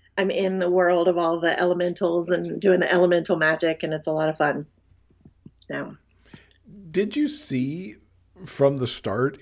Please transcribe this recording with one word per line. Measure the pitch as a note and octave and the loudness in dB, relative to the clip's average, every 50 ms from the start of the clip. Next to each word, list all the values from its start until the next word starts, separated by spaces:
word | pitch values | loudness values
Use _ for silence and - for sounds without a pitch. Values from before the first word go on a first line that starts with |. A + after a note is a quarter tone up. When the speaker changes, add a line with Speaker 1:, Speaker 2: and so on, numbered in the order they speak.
| _ _ _ | _ _ _
Speaker 1:
I'm | - F#3+ G3 | -2 -2 0
in | - G3 G3 F#3 F#3+ F#3 | 0 0 -2 -2 -2 -2
the | F3+ F3+ | 0 2
world | F3+ F#3 F3+ F3 F3+ E3+ E3+ | 2 4 4 4 4 4 2
of | F3 E3+ | 2 2
all | E3+ E3+ E3 E3+ E3 | 2 0 0 0 0
the | E3+ E3 - | 0 0 0
elementals | - F3+ F3+ F3+ F3 F3 F3+ F3 - F#3+ E3+ E3+ F3 E3+ F3 | 2 2 0 2 0 -2 -2 -2 -2 -2 0 0 0 0 0
and | F3+ E3+ F3 E3+ E3 - | -2 -2 -2 -4 -6 0
doing | G3+ F#3+ F#3 F3+ | 2 4 4 4
the | F3 - | 4 4
elemental | F3+ F3+ F3+ F3 F3 E3+ D#3+ - F3 | 4 4 4 4 4 2 2 0 0
magic, | D#3+ D#3 D#3 D#3+ - E3+ D#3+ D#3+ - E3+ | 2 2 2 2 2 0 -2 -2 -2 -4
and | D#3 D#3 | -4 -4
it's | D3+ - | -4 -4
a | E3 | -2
lot | D#3 D#3 D#3 | -2 0 0
of | D#3 D#3 | 0 0
fun. | - D3+ D3 C3+ D3 D3+ - _ _ _ _ _ _ _ _ _ _ - - _ _ - - _ _ _ - | 0 0 0 0 -2 -6 -12 _ _ _ _ _ _ _ _ _ _ -20 -20 _ _ -20 -20 _ _ _ -10
So. | D3 C#3+ C#3 - D3 - _ _ _ _ _ _ - - _ _ _ _ _ - E3+ G#3 G3 D#3+ | -8 -8 -8 -10 -14 -18 _ _ _ _ _ _ -20 -20 _ _ _ _ _ -20 -20 -20 -14 -6
Speaker 2:
Did | D#3 F3+ G#3 - - | -2 -2 -2 -2 -2
you | D4 D4+ A#3+ | -2 -2 -2
see | G3+ - - - C#3 B2 C3 C#3 D#3 F3+ F#3+ G#3+ - - _ _ _ _ _ _ _ F#3 F#3+ | -4 -6 -6 -4 -4 -4 -4 -4 -6 -8 -10 -14 -16 -20 _ _ _ _ _ _ _ -20 -18
from | - - - C#3 C#3 C#3+ | -8 0 2 2 2 2
the | C3+ B2 | 0 -2
start | A2+ - - - A2 G2 A#2+ C3 D3 - - | -4 -4 -4 -4 -4 -2 0 0 -2 -2 -6